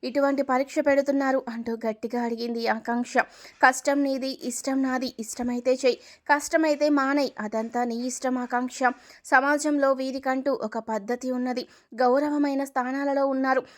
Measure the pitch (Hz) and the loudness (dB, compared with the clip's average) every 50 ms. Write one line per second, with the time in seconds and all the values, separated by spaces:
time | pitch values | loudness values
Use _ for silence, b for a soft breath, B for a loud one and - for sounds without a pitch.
0 | - 254 240 285 277 277 285 269 269 277 254 254 269 269 - 320 285 285 277 277 | -8 -2 0 2 2 2 2 0 0 0 0 0 0 0 -2 0 2 4 4 4
1 | 277 285 277 277 269 269 262 269 254 240 226 233 233 233 226 226 226 220 214 220 | 2 2 0 0 2 2 0 0 -2 -4 -10 -8 -6 -6 -8 -4 -4 -4 -4 -4
2 | - 220 247 240 240 233 233 226 233 233 233 233 226 220 214 226 - 233 240 240 | -8 -6 -4 -4 -2 -2 -4 -4 -4 -6 -4 -2 -2 -2 -2 -2 -2 -4 -2 -2
3 | 240 - - 247 - B B B B B B B 285 254 262 - - 294 285 285 | -2 0 0 0 0 B B B B B B B 6 6 6 4 0 0 2 2
4 | 277 269 269 254 262 269 262 - - 247 240 - - 277 269 269 262 262 254 254 | 2 0 -2 -2 -4 -6 -6 -6 -8 -8 -8 -4 -4 -2 -2 0 0 0 -2 -2
5 | 262 - - - 214 - - - 240 247 247 240 240 262 262 262 - 254 359 B | -4 -6 -8 -10 -12 -10 -8 -6 -4 -4 -4 -2 0 0 0 2 2 0 0 B
6 | B B B B B - 285 294 285 - 339 320 320 311 294 285 294 302 294 277 | B B B B B 0 0 0 0 0 0 2 2 2 2 2 2 2 4 4
7 | 269 269 285 294 269 - - - 214 214 - 220 226 226 233 240 247 240 226 233 | 2 2 2 2 0 0 -2 -6 -8 -4 -4 -4 -4 -4 -2 -2 -2 -2 -2 -4
8 | 247 254 247 - - 254 254 254 247 240 254 247 254 247 - - 262 240 254 B | -4 -6 -6 -4 -4 -2 -2 -2 -4 -2 -2 -4 -4 -4 -4 0 0 0 0 B
9 | B B B B B - 294 254 269 285 302 285 294 302 294 285 277 269 269 262 | B B B B B 4 4 4 4 4 0 2 2 0 0 2 2 2 2 0
10 | 262 262 254 269 269 262 262 269 262 285 262 - - 214 - 226 214 226 220 208 | -2 -4 -4 -4 -2 -2 -2 0 0 0 -2 -2 -4 -4 -6 -6 -6 -4 -6 -4
11 | 196 226 240 247 262 254 254 247 247 254 247 - - b b b b b - 226 | -2 -4 -6 -4 -4 -4 -4 -2 -2 -4 -4 -4 -6 b b b b b 0 2
12 | 254 247 254 285 294 294 294 294 285 285 277 269 277 269 - 262 247 254 262 277 | 4 4 4 4 2 2 0 0 0 0 0 -2 -4 -2 -2 -4 -2 -2 -2 -2
13 | 285 285 277 277 277 277 262 262 262 262 262 269 269 B B | -2 0 2 2 2 2 0 0 2 2 2 0 0 B B